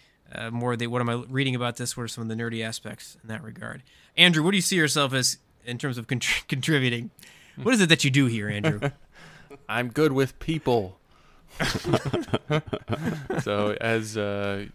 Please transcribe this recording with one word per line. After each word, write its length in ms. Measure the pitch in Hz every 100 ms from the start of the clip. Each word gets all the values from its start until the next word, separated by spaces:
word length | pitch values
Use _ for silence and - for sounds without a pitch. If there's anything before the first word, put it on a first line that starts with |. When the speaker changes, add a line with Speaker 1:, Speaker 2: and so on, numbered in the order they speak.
| _ _ _
Speaker 1:
uh, 180 | - 117
more 260 | 120 120 117
the, 100 | 117
what 140 | 123
am 80 | 120
I 160 | 120 120
reading 280 | 131 135 127
about 200 | 120 120
this? 200 | 120 -
What 80 |
are 40 | 113
some 140 | -
of 60 | 113
the 80 | 110
nerdy 280 | 117 113
aspects 540 | 113 110 110 - - -
in 80 | 113
that 140 | 110
regard? 400 | 110 117 - 139 - - - -
Andrew, 280 | 180 160
what 80 | 160
do 40 | 202
you 60 |
see 140 | 170 185
yourself 360 | 151 147 139
as 260 | 131 123 - _ _ 120
in 100 | 123
terms 220 | 147 123
of 80 | 113
contr-, 400 | 123 - - -
<laughs> 20 |
contributing? 640 | 139 123 147 127 120 160 - - - - -
What 120 | 135
is 60 | 247
it 80 | 175
that 160 | 160
you 60 | 143
do 160 | 135 131
here, 220 | 113 104
Andrew? 300 | 104 156 107 139 - - - -
Speaker 2:
<laughs> 400 | - - 139 -
I'm 200 | 113 123
good 240 | 117 156
with 260 | 135 131 -
people. 580 | - 160 135 120 92 -
<laughs> 60 | _ _ _ - - - 139 - - - 139 339 285 - - 151 - - - 120 165 160 131 -
So 340 | - 104 104 104
as, 360 | 113 113 110 107
uh, 500 | 101 101 101 98 101